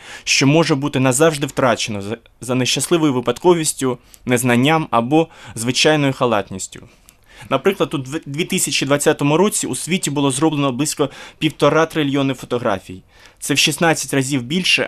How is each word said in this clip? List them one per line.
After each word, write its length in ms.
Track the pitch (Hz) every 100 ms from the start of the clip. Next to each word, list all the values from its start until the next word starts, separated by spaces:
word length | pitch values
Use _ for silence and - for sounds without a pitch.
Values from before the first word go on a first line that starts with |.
| - -
що 240 | - - 135
може 280 | 156 156 143
бути 240 | 143 131
назавжди 480 | 131 127 160 147 139
втрачено 540 | - 131 110 - 104
за, 160 | 98 117 _ -
за 140 | 117 127
нещасливою 580 | 123 143 - 170 156
випадковістю, 840 | 127 120 123 175 170 156 - 131 120 _ - -
незнанням 640 | 123 123 120 135 160 160
або 360 | 117 117 156 160 - - -
звичайною 580 | 117 127 156 151 139
халатністю. 680 | 131 127 107 98 95 - - - _ _ _ _ - -
Наприклад, 440 | 135 190 - 156
у 40 | 147
дв-, 240 | 127 160 147
дві 200 | 143 180
тисячі 400 | 190 - - 135
двадцятому 520 | 143 160 151 143 160
році 300 | 208 - -
у 80 | 127
світі 360 | - 185 -
було 200 | 143 139
зроблено 400 | 127 160 147 143
близько 380 | 123 151 - 143 - - -
півтора 480 | 156 - 147 156 160
трильйони 480 | 165 143 139 135
фотографій. 680 | 131 - 123 113 95 - 92 _ _ - -
Це 140 | -
в 40 | 139
шістнадцять 560 | 160 147 170 151 -
разів 300 | 139 131 143
більше, 400 | 120 180 175 -